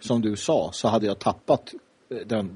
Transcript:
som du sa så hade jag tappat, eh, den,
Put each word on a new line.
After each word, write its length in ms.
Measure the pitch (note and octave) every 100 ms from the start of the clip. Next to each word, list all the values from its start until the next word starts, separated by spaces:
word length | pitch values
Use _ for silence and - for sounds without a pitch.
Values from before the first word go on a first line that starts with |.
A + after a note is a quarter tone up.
som 200 | - A#2+
du 140 | G#2+ G#2
sa 340 | - D3+ D#2+
så 160 | - A2+
hade 180 | A2 G#2
jag 120 | G2
tappat, 560 | - - - C#3 - - _ _ -
eh, 60 | A#2+ F#2+
den, 240 | A2 G2